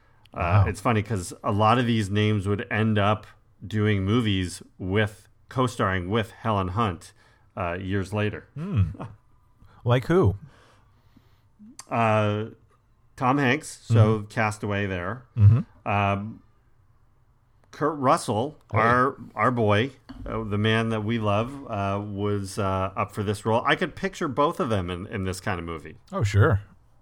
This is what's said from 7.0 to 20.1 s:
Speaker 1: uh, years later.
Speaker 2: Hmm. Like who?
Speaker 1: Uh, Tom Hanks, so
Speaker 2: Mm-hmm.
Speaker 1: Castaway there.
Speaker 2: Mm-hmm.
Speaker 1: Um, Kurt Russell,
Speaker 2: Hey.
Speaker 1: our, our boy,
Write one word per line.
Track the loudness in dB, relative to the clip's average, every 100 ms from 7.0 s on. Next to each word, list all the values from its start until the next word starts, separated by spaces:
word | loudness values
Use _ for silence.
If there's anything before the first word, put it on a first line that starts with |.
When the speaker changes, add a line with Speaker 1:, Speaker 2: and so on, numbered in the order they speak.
| -12 _ _ _ _ -8
Speaker 1:
uh, | -6 -6
years | -4 -4 -2
later. | -2 -2 -4 -14
Speaker 2:
Hmm. | -12 -2 0 0 -2 -14 -16 _ _ _ _ -20 -8
Like | 0 0
who? | 2 4 4 0 -10 -20 _ _ _ _ _ _ _ _ _ _ -20 -20 -6
Speaker 1:
Uh, | 0 2 2 2 -2 -6 -12 _ _ _ _ _
Tom | -2 0 2
Hanks, | 2 0 -4 -16
so | 2 4 6 2
Speaker 2:
Mm-hmm. | -4
Speaker 1:
Castaway | -2 -2 -2 -4 -4
there. | -2 -4 -6 -8 -8 6
Speaker 2:
Mm-hmm. | 8 8 0 -10 -2
Speaker 1:
Um, | 0 2 0 -4 -12 _ _ _ _ _ _ _ _ _ _ _ _ _
Kurt | -4 -4 0
Russell, | 2 2 0 -2 -2 -8 _
Speaker 2:
Hey. | 2
Speaker 1:
our, | 4 4 2 -2 -12
our | 0 0
boy, | 2 2 2 0 -6 -20